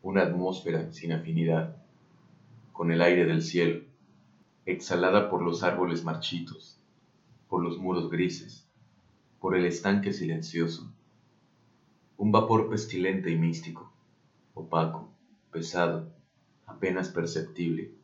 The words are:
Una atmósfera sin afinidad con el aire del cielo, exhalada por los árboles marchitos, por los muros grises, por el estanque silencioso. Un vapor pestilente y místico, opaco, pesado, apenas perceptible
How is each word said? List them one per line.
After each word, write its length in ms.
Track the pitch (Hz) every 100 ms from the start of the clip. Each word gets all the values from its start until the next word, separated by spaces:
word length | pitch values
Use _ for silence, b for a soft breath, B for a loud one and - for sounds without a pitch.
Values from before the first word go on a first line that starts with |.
Una 200 | 95 95
atmósfera 720 | 85 90 92 92 85 80 80
sin 180 | - 82
afinidad 640 | 80 80 82 82 82 80 - - _ _ _ _ _ - - -
con 200 | - 85
el 100 | 82
aire 240 | 87 90 82
del 160 | 82
cielo, 420 | - 87 85 82 - _ _ _ _ _ _ _ -
exhalada 640 | 92 - 87 92 101 104
por 120 | 90
los 220 | 87 85
árboles 420 | 90 90 87 82 82
marchitos, 760 | 80 - 87 82 - - _ _ _ _ _ _ - _
por 120 | 95
los 160 | 85 85
muros 320 | 92 90 78
grises, 600 | 85 90 - - - _ _ _ _ _ _ _ _
por 120 | 95
el 120 | 92 87
estanque 480 | - 98 101 98
silencioso. 800 | 87 82 80 - 85 82 - - - _ _ _ _ _ _ _ _ _ _ _ -
Un 160 | 104
vapor 380 | 110 110 110 -
pestilente 600 | 107 - 92 95 95 90
y 60 | 82
místico, 540 | 82 82 - - - _ _ _ _ _ _
opaco, 560 | 80 80 80 80 - - _ _ _ _
pesado, 580 | 82 85 90 87 82 - - _ _ _ _ -
apenas 440 | - 95 92 90
perceptible 840 | 90 82 80 82 85 85 78 80 -